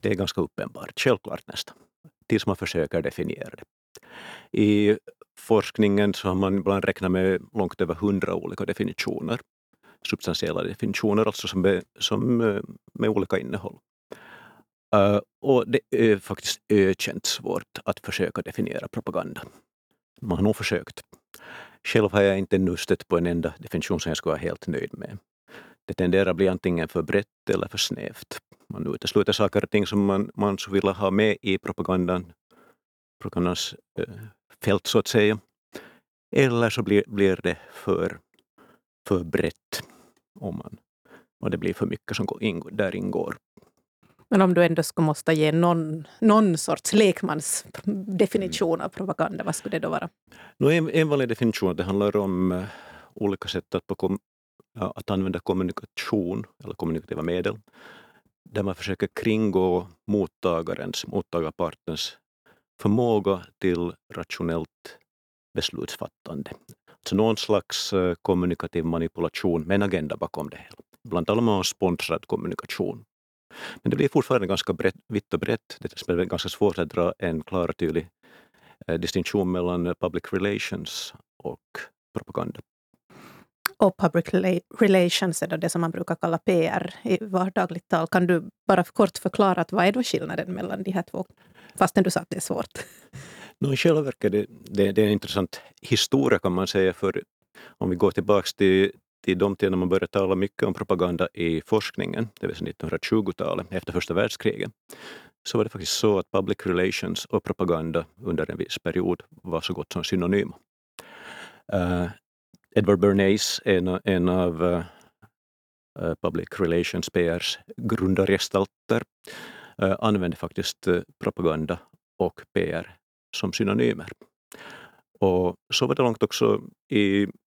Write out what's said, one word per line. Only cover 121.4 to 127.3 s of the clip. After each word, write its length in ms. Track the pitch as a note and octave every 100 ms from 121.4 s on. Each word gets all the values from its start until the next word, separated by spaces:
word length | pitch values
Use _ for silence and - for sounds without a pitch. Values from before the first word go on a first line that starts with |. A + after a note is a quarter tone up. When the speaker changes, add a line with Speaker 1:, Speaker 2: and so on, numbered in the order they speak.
| F2 D#2 D#2 F2 _ _ _ _
Speaker 1:
och 220 | F2+ - -
P 180 | - E2+
R 240 | E2 - - _ _ _ -
som 160 | F#2+
synonymer. 560 | - G2+ G#2 B2 G#2 - - _ _ _ - - - - _ _ _
Och 340 | G2 F2+ F2+ F2 _
så 120 | - C3
var 80 |
det 80 | -
långt 200 | B2+ A2+
också 380 | G#2 - A2+ G#2 - _ _
i, 340 | G#2 G2+ G2 G2+